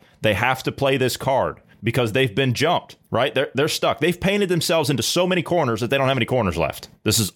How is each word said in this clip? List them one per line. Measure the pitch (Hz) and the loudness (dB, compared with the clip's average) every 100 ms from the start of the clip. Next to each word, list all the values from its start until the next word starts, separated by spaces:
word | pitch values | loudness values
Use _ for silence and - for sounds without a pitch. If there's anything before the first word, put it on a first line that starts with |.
| _ - | _ -2
They | 110 | 0
have | 95 120 131 | 2 0 0
to | 143 | -4
play | - 139 117 | -2 0 2
this | 123 - | 0 0
card | 131 131 82 - _ - | -2 0 0 -4 _ -8
because | - 131 117 | -2 0 0
they've | 131 131 | 0 0
been | 98 131 | 0 0
jumped, | 117 151 160 - - - | 2 0 0 -4 -20 -4
right? | 110 143 | 0 0
They're, | 131 143 | 0 -2
they're | 127 151 | 0 0
stuck. | - 165 - | 0 -2 0
They've | 165 170 | 0 0
painted | 196 202 190 | 0 0 0
themselves | 170 - 165 131 | 0 2 0 2
into | 147 | 0
so | - 180 180 | 0 0 0
many | 185 | 0
corners | - 175 127 107 | 0 0 0 -2
that | 117 | 0
they | 139 | 0
don't | 131 | 2
have | 135 | 0
any | |
corners | - 127 98 82 | 0 0 0 0
left. | 71 - - - | -2 -4 -16 -6
This | 107 110 | -2 0
is | 95 | 0